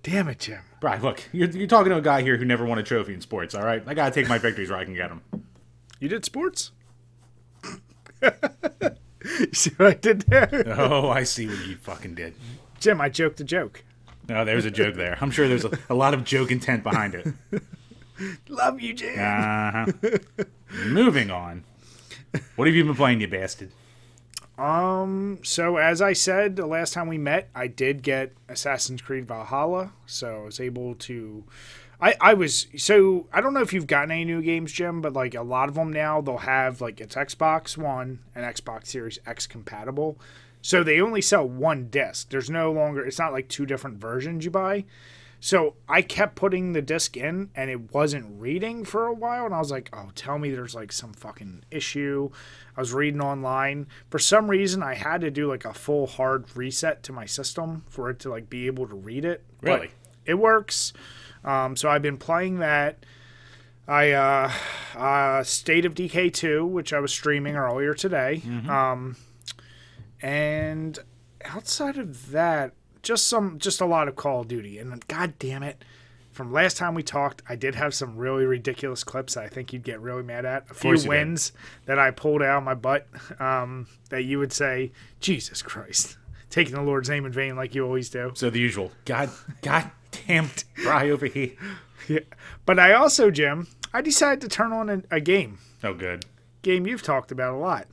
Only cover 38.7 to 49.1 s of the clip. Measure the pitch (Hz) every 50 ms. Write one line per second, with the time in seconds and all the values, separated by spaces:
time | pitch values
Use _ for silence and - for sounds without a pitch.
38.7 | 113 113 - - - 127 113 117 113 - - 117 117 - - - - 120 107 -
39.7 | 113 104 110 127 135 143 151 156 147 - - - - - - - - _ - -
40.7 | 185 180 170 160 151 160 190 226 226 202 190 - 202 185 147 127 123 127 143 160
41.7 | 156 135 123 117 123 143 127 104 - - - - 135 135 123 143 160 165 165 160
42.7 | 156 156 151 151 143 139 123 131 - - 165 160 135 135 131 131 - - 139 131
43.7 | 139 131 - 135 110 101 101 113 120 127 135 160 170 160 156 175 165 196 190 190
44.7 | 202 208 196 - - - - - - - - - - - - - 196 180 160 147
45.7 | - - - - 151 180 - - - 170 208 202 - - 190 196 185 185 185 180
46.7 | 170 156 147 123 156 165 - - - 120 127 151 170 185 196 196 - 135 135 135
47.7 | 127 123 117 107 - 143 151 151 143 143 113 104 104 101 113 127 151 180 202 226
48.7 | 233 233 214 - - 214 233 233